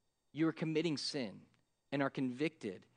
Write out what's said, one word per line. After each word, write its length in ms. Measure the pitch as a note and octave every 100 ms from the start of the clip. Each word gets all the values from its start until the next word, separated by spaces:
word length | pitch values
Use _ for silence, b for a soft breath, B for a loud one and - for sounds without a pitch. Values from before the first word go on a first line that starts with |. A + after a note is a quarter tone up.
| _ _ _
you 140 | C#3 D#3+
are 40 |
committing 440 | - D#3+ D#3 E3+ C#3
sin 360 | - C#3+ G#2+ G2 - _ _ _ _
and 120 | C#3+
are 80 | C3+
convicted 760 | - B2+ B2 D#3+ - G#2+ G2 -